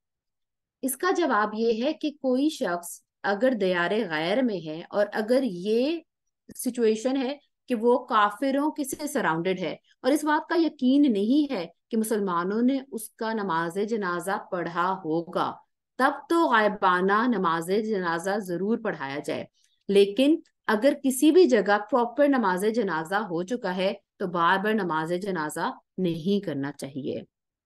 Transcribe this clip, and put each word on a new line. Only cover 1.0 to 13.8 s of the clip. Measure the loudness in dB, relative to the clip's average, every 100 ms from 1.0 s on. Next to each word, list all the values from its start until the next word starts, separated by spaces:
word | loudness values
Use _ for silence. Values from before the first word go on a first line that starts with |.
| 0
जवाब | 0 2 2 0 -2
ये | -2
है | 0 -2
कि | -2 -6
कोई | -4 -2 0 0
शख्स | -2 -4 -4 -8 -18 _ _ -4
अगर | 0 0 2
दियारे | 0 0 0 0 -2
गैर | -2 0 0
में | 0 -2
है | -6 -10
और | -6 -2 0 -2
अगर | 0 2
ये | 0 -4 -2 0 0 -4 _ _ _ _ -20 -8
सिचुएशन | -6 0 0 2 0 -2
है | -2 -6 _ _ -6
कि | 0
वो | 2 2 2
काफिरों | 2 2 2 0 0 0
के | -2
से | -8 -6 -4
सराउंडेड | -2 0 0 -2 -2
है | -4 -8 _ _
और | 0
इस | 2
बात | 2 -2 0
का | 0
यकीन | 0 0 2 4 4
नहीं | 4 2 2 2
है | -2 -6 _ -4
कि | -2
मुसलमानों | 0 0 0 0 0 2
ने | 2 0 -4
उसका | -12 -12 -8 -6
नमाज | -4 -2 -2 -2 -4